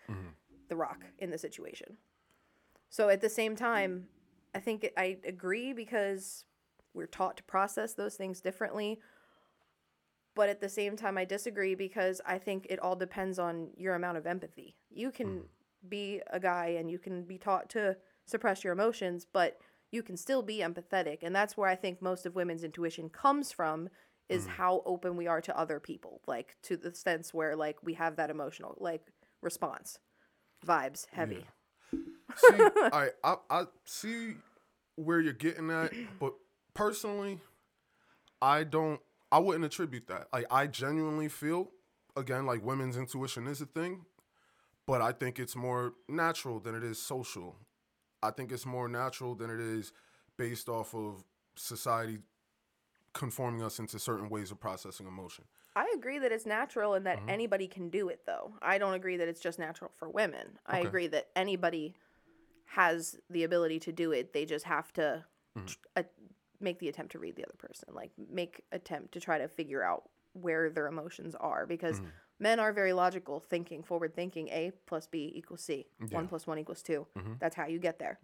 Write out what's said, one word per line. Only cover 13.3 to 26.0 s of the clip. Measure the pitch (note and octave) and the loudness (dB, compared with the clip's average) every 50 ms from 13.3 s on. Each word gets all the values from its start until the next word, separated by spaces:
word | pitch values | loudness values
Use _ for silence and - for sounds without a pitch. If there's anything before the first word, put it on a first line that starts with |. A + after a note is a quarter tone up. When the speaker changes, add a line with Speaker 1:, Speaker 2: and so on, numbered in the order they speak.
| F#3 F#3 | -2 -2
Speaker 2:
on | F3 E3+ E3+ E3+ E3 - - | -2 -2 -2 -4 -6 -10 -10
your | - F3+ F#3+ F3+ | -6 -2 -2 0
amount | F3 F3 F3+ E3+ | 0 0 -2 -2
of | D#3+ D3+ | -4 -4
empathy. | E3+ F3 F#3 E3+ D#3+ - - - - - _ _ _ | -4 -4 -4 -6 -10 -14 -18 -20 -20 -20 _ _ _
You | - - A#3 C4+ | -10 -6 -6 -6
can | B3+ - B2+ G2 F#2+ F2 | -4 -4 -6 -6 -6 -8
Speaker 1:
Mm. | E2 - _ _ _ _ _ _ - F3+ | -10 -14 _ _ _ _ _ _ -14 -10
Speaker 2:
be | G#3 G3+ G3+ G3 G3+ F#3 - | -8 -6 -6 -6 -6 -6 -6
a | - - F#3 | -6 -4 0
guy | F#3 F#3 F3 F3 E3+ E3+ E3+ | 2 2 2 2 2 0 0
and | E3 E3 E3 | 0 -2 -4
you | F3 F3 | -4 -6
can | - F#3+ F#3 F3 F3 | -6 -6 -6 -6 -6
be | E3+ F#3+ | -10 -12
taught | F#3 - G#3 F#3+ F#3 - - | -4 0 2 2 2 0 -2
to | - A3+ G#3 F#3+ F#3+ F#3+ - _ _ _ _ | -2 2 2 2 2 0 -6 _ _ _ _
suppress | - - G#3+ - A3 F#3+ F#3+ - | -6 -4 0 2 2 2 2 0
your | F#3+ F3 | 0 2
emotions, | F#3 G#3+ A3+ A3+ - G3 F3+ F3 F3 - | 4 4 2 2 2 -2 -2 -2 -4 -6
but | - - G3 F3 D3+ - - - - _ _ _ _ | 0 4 4 4 4 2 -2 -12 -20 _ _ _ _
you | - A#3 A3+ | -6 -6 -6
can | - F3+ | -6 -8
still | E3+ - - C4+ C4 A3 | -6 0 0 2 2 2
be | G#3 G#3+ | 0 -2
empathetic. | G#3+ F3 E3+ F3 F3 E3+ - G3 F#3+ F3 D#3 D3 - E3 | -2 -2 -2 -2 -6 -4 0 0 0 2 0 -2 -4 -4
And | E3+ F#3 | 0 2
that's | G3 G#3 G#3 - | 2 2 2 2
where | A3 G3+ F#3+ | 2 2 2
I | F#3 | 2
think | F#3 - F#3+ F3+ F3+ | 2 0 -4 -4 -2
most | F#3 F#3 F#3 F3+ - | -2 -2 -2 -2 -4
of | F3+ F3 | -4 -2
women's | F#3 F3 F3 E3 E3 E3+ | -2 0 0 -2 -4 -6
intuition | D#3 D#3 E3+ E3+ E3 E3 - D#3+ D#3+ | -8 -4 -2 -2 -2 -2 -4 -8 -10
comes | - - - C#4 C#4+ D4 C#4 - | -2 4 4 6 6 4 2 -2
from, | - - E3+ D#3 D#3 D#3+ E3 F#3+ - - _ _ _ _ _ - | -2 0 0 2 0 0 -4 -8 -10 -16 _ _ _ _ _ -2
is | F#3 F3+ - | -2 -2 -2
Speaker 1:
Mm. | - | -4
Speaker 2:
how | - - F#3 F3+ F#3 F#3 - | -2 0 4 4 4 4 2
open | - F#3 F3+ F3+ F3+ F3 | 0 -2 0 -2 -2 -2
we | F3 E3+ | 0 0
are | E3+ E3 D#3+ | 2 2 2
to | E3+ - - | 0 0 0
other | - D#3+ D#3+ D#3 D3 | 0 0 0 -2 -4
people, | - - D#3 - | -6 -8 -12 -12